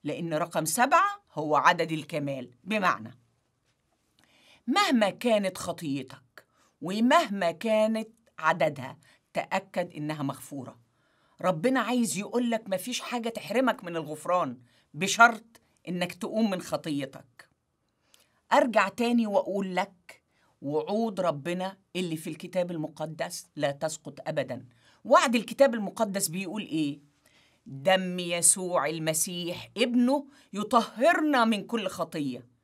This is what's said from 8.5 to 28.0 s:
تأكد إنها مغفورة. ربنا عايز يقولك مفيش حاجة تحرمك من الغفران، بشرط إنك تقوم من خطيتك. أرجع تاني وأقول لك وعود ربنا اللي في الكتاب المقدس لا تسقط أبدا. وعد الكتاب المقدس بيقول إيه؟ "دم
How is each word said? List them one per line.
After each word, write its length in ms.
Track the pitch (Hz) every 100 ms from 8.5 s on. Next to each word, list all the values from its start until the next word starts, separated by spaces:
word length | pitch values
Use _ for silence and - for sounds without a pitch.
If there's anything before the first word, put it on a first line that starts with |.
| 165 160 143 127 - _ _ _
تأكد 640 | - - 190 196 196 175
إنها 280 | 156 151 151
مغفورة. 560 | 139 139 - 143 120 - _ _ _ _ _ _
ربنا 400 | 180 160 226 262
عايز 380 | 214 247 220 170
يقولك 440 | 202 233 240 226 220
مفيش 340 | 185 240 240
حاجة 280 | - 240 226
تحرمك 560 | 226 - 220 254 208
من 120 | 175 165
الغفران، 640 | 160 151 175 180 147 120 - _ _
بشرط 680 | 151 185 - 233 226 - - _ _ -
إنك 260 | 180 175
تقوم 360 | - 208 220 220
من 120 | 185
خطيتك. 840 | - 147 160 143 135 123 - - - _ _ _ _ _ _ _ _ _ _
أرجع 360 | 269 285 214 196
تاني 380 | - 233 240 220
وأقول 500 | 196 - 196 190 180
لك 460 | 202 _ - - _ _ _ _
وعود 580 | 139 151 156 214 226 190
ربنا 580 | 180 143 165 180 185 190 _ 175
اللي 200 | 180 160
في 140 | 175
الكتاب 400 | 156 180 185 175
المقدس 760 | 170 151 - 160 156 170 - - -
لا 140 | 147
تسقط 580 | 143 160 - - - -
أبدا. 380 | 156 135 117 - _ _ _
وعد 300 | 208 302 294
الكتاب 400 | 233 - - 277
المقدس 540 | 233 196 - 214 196 160
بيقول 340 | 175 185 214
إيه؟ 380 | 185 156 147 147 _ _ _ _ _ _ -
"دم 520 | 135 147 190